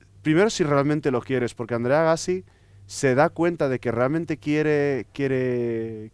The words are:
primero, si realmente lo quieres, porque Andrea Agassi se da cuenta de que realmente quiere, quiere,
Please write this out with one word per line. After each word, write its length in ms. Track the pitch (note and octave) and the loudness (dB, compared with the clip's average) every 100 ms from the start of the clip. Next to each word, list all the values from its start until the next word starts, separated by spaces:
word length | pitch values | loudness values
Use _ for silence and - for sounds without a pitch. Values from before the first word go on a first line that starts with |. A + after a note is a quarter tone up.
| - - | -20 -8
primero, 280 | D3+ D#3 G#3+ | 0 2 2
si 120 | - | 2
realmente 480 | D#3 C#3+ C#3 D3+ D3+ | 0 2 2 0 0
lo 120 | B2 | -2
quieres, 320 | - B2+ A#2+ | -2 -2 -2
porque 200 | - A#2 | -4 -6
Andrea 280 | A#2 A#2+ D3 | -4 0 2
Agassi 420 | E3 D#3+ - F#3 - _ _ - - | 2 0 -2 -6 -6 _ _ -20 -16
se 280 | - C3+ B2+ | -2 2 4
da 140 | E3 | 2
cuenta 380 | - E3+ E3+ C#3+ | 2 -2 0 -2
de 120 | B2 | -2
que 100 | B2 | -2
realmente 460 | A2+ B2+ D#3+ E3 D3+ | 0 0 0 -4 -6
quiere, 680 | D3 D3+ D3+ D3 C#3+ C3 G2 | -2 0 2 2 0 -2 -6
quiere, 1000 | - C#3 C3 B2+ B2 A#2+ A2+ A2+ A2 A2 | -4 -2 0 0 -2 -2 -4 -6 -10 -14